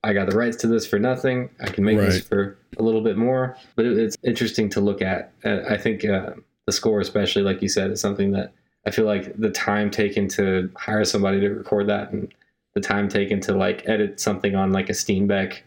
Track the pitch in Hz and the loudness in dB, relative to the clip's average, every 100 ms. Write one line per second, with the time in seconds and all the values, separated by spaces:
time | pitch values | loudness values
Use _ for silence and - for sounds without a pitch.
0 | - 101 95 101 120 117 113 113 - 104 | 0 0 2 2 0 0 0 0 2 0
1 | 120 127 135 127 123 _ 104 101 101 107 | 2 0 0 -2 -4 _ -8 0 4 4
2 | 98 92 - 101 98 - _ - 113 110 | 4 2 0 -2 -2 -6 _ -2 0 2
3 | 110 98 117 131 127 127 - - 117 196 | 0 2 2 0 -2 -6 -10 -2 2 2
4 | 226 - 127 113 117 - 104 101 101 98 | 0 -2 -2 0 -2 0 -2 2 0 0
5 | 92 92 - _ 117 101 - 104 - 104 | -2 -2 -6 _ -2 -2 -2 -2 0 -2
6 | 104 95 92 - _ _ - - 117 104 | 0 -2 -2 -12 _ _ -4 -2 2 2
7 | 92 104 98 - 98 95 196 202 95 - | 0 0 0 2 0 0 0 0 0 -2
8 | 101 101 98 98 - _ _ _ - 107 | -2 0 0 0 -4 _ _ _ -4 0
9 | 107 101 95 - 110 95 - 104 104 98 | 2 0 -4 -2 -2 -2 -2 0 0 0
10 | 104 101 98 - 98 95 92 - - 107 | 0 0 -2 0 0 2 -2 -6 -4 0
11 | 104 107 98 98 101 101 - 104 101 101 | 0 2 2 2 0 -2 -2 0 2 0
12 | 104 - - _ _ _ _ - 98 101 | -2 -8 -8 _ _ _ _ -4 0 0
13 | 101 104 101 101 92 95 98 98 - 107 | 2 0 0 -2 0 0 2 -2 -2 0
14 | 104 - - 98 104 98 95 95 92 98 | 0 -2 -2 0 0 2 2 2 0 -4
15 | - 98 101 101 95 - | 0 2 2 2 -2 -8